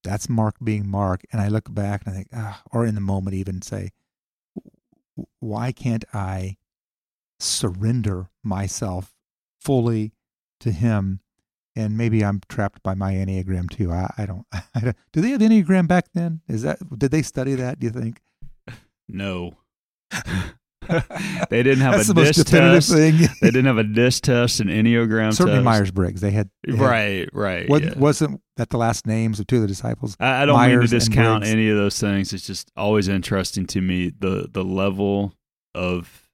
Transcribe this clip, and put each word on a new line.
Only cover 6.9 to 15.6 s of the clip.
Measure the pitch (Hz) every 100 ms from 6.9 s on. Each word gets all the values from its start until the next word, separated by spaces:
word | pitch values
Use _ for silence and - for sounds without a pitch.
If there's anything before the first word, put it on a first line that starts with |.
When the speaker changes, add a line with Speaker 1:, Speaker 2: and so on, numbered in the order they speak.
| _ _ _ _ _
Speaker 1:
surrender | - - 110 90 107 123 107 92 92 _
myself | 107 95 98 - 107 92 92 _ _ _ _ _
fully | - 135 120 113 107 _ _ _ _ _
to | 117
him?" | 85 117 107 95 95 _ _ _ _ _
And | - 107 107
maybe | 117 110
I'm | 104 101 _
trapped | - 101 _
by | 95
my | 95 95
Enneagram | 95 95 95 90 90 87
too. | - 92
I, | 85 92 -
I | 101
don't, | 92 -
<laughs> |
I | 95 - 117
don't, | 120 - _
do | 156
they | 220
have | 269
Enneagram | 220 220